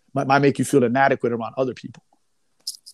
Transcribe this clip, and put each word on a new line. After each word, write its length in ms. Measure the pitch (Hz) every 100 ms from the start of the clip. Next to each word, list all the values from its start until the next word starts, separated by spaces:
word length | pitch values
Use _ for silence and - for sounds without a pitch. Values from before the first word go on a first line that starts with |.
| _
might, 120 | 135 135
might 120 | 139
make 180 | 143 -
you 60 |
feel 180 | 131 143
inadequate 480 | 120 127 135 127 120
around 220 | 117 110 131
other 180 | 131
people. 280 | - - - _ _ _ _ _ _ - - -